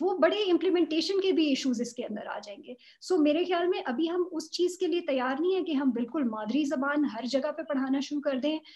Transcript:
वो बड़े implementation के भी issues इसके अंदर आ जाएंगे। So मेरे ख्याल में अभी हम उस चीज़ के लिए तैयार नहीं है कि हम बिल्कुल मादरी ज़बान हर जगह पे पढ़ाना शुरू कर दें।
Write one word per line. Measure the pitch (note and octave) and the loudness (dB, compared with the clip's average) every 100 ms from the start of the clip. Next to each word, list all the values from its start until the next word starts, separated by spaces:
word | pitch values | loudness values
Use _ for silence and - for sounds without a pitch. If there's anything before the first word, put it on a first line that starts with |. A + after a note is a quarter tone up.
वो | F4+ F#4 | -2 4
बड़े | D#4+ G4+ | 2 4
implementation | G4 E4 F4 F4 D4+ D#4 D#4+ G4 | 2 2 4 4 2 0 0 0
के | F#4+ | 2
भी | D4 D4+ | 4 2
issues | C4 C4+ A#3 | 2 0 -2
इसके | A#3+ - | -4 -6
अंदर | A3 G#3 - | -8 -8 -8
आ | - | -10
जाएंगे। | G#3 G3+ - B3+ - - | -10 -16 -16 -18 -20 -12
So | - F4+ | 0 4
मेरे | D4 D4+ F4+ | 4 4 2
ख्याल | F4 F4+ | 0 2
में | G4+ | 0
अभी | - A#3+ E4 | -2 -2 0
हम | F4+ | 0
उस | E4+ D#4+ - | -2 -4 -6
चीज़ | - F4+ - | 0 -2 0
के | F4+ | -2
लिए | F4 | 0
तैयार | E4+ C4 B3+ C#4 | 0 0 0 0
नहीं | F4+ F#4+ | 0 0
है | |
कि | D#4 | 0
हम | C4+ C#4 | 0 2
बिल्कुल | A#3 A#3+ D#4+ | 0 -2 -2
मादरी | A#3+ G#3+ G#3+ C#4 C#4+ | -2 -2 -2 0 0
ज़बान | D4 C#4 D4 C#4 | 0 0 0 0
हर | A3 B3 | -2 -2
जगह | C4 D4+ | 0 -2
पे | D4 | -4
पढ़ाना | D#4+ C4+ C4 C4+ | -4 -2 0 -2
शुरू | C4+ D4 | -2 -4
कर | C#4+ C4 | -2 -2
दें। | C#4+ D#4 - | 0 -2 -6